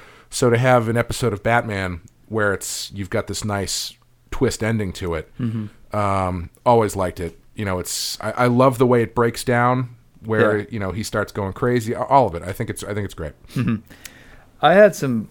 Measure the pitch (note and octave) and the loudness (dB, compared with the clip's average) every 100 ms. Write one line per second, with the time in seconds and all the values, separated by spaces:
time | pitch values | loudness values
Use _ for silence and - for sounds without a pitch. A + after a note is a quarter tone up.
0 | - - - - B2 A#2 C3 B2 A2+ A#2 | -20 -20 -12 0 2 4 4 4 2 0
1 | A#2 - A#2+ G2+ A2+ A#2 A2+ G2+ F#2 E2+ | -2 -2 -2 -2 0 0 0 -4 -4 -8
2 | - _ - A2 G#2 F#2+ - - - G2 | -14 _ -8 -2 0 0 -4 -10 -10 -10
3 | G2 A2 - G2+ A2 G2+ F#2+ - - - | -6 -4 -4 -6 -4 -4 -4 -6 -8 -14
4 | _ _ - - A#2 - A2 A2+ G2 - | _ _ -10 -2 0 0 -2 -2 -4 -6
5 | F2+ D#2+ - - A#2+ A2+ G#2+ - - G#2 | -6 -6 -8 -8 -6 -6 -8 -14 -10 -4
6 | G2+ G2 F#2 F2+ E2+ - - A#2 G#2+ G2 | 0 0 0 -4 -8 -4 2 4 4 0
7 | F#2 - E2+ - _ - G2+ F#2 E2+ - | -4 -4 -8 -10 _ -8 -4 -4 -4 -6
8 | - - G#2+ - B2 A#2+ C3+ A#2+ B2+ B2 | -8 -8 -6 0 2 4 4 4 4 4
9 | A2+ - A#2 A#2 - A#2+ A#2+ B2+ B2 - | 2 2 0 0 -2 2 2 2 -2 -10
10 | _ - A2 A2 G#2+ G#2+ - A2+ F#2+ F2+ | _ -14 -2 2 4 2 -2 -6 -4 -4
11 | - A2 G2+ - F#2+ F#2 B2 B2 A2 - | -4 -4 -4 -4 -6 -2 0 0 0 -4
12 | A#2+ C#3 A2+ E2+ F2 - A2+ - F#2 G#2+ | 2 4 4 0 -8 -6 -6 -8 -8 -6
13 | G2 - D#2 - - C#3 A#2 A2+ - - | -6 -8 -12 -12 -10 -4 -2 -2 -6 -20
14 | - - - - - - D3 F#3 G#3 - | -20 -20 -20 -20 -20 2 6 8 8 6
15 | C#3 A#2 - | -2 -2 -4